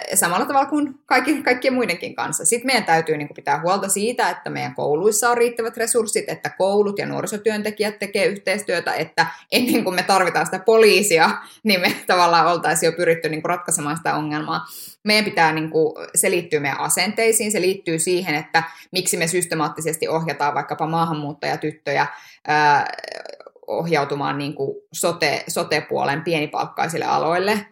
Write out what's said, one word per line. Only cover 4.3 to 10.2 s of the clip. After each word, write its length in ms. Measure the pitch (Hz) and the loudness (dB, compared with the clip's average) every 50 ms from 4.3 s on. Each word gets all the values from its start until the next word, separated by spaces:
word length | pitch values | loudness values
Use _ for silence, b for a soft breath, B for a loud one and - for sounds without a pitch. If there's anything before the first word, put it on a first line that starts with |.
| 269 - - 151 | -2 -4 -8 -8
meidän 260 | 147 139 131 135 131 | -8 -6 -8 -8 -6
kouluissa 540 | 139 147 143 147 160 190 220 214 - 247 240 | -4 -2 0 0 2 2 2 2 2 2 2
on 80 | 240 | 4
riittävät 400 | 240 233 240 240 240 226 226 220 | 4 2 0 0 -4 -6 -6 -4
resurssit, 520 | 226 226 226 - 247 240 208 - 196 - - | -4 -2 0 0 0 0 0 -2 -4 -4 -4
että 200 | 160 160 - 147 - | -8 -6 -6 -8 -2
koulut 420 | - 185 196 202 208 202 196 202 - | 0 0 2 4 4 2 2 0 -4
ja 60 | 143 | -4
nuorisotyöntekijät 920 | 143 139 139 - 190 214 208 208 226 214 208 208 214 214 - 202 208 208 - | -4 -4 -4 -4 -4 -6 -2 -2 -2 -2 -2 -4 -4 -4 -2 -4 -4 -4 -6
tekee 260 | 202 196 202 208 190 | -8 -4 0 0 0
yhteistyötä, 680 | 170 202 196 - 190 190 208 202 - 185 170 165 - - | 0 0 -2 -2 -2 -2 -2 -2 -2 -4 -2 -2 -4 -4
että 340 | - 160 160 - - 160 165 B B B B | -4 -4 -4 0 0 0 0 B B B B
ennen 320 | - 233 247 247 - 233 196 | 0 0 2 2 2 2 2
kuin 120 | 190 180 | 0 -2
me 80 | 180 175 | -2 2
tarvitaan 420 | - 196 190 | 4 4 4